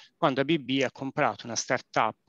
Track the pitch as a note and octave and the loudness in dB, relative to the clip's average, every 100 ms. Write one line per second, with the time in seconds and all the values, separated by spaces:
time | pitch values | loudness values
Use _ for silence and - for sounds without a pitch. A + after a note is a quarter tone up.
0 | - _ D#3 C3 C#3 E3 B2 C3+ B2 - | -20 _ 0 2 2 0 0 0 0 -4
1 | C3+ D3 C3 G2+ A#2+ A2 - B2+ - C#3+ | -6 0 0 0 -6 -6 -2 -2 -2 0
2 | A2+ - | 0 -2